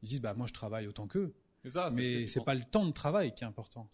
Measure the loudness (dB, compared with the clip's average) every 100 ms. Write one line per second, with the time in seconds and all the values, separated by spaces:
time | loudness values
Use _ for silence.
0 | -4 -2 -2 -2 -4 -4 -4 -4 -4 -6
1 | -2 0 0 -4 _ _ -6 -2 2 2
2 | 2 2 2 0 2 0 2 4 4 2
3 | 2 4 2 -2 -8 -8 -12 -14 -16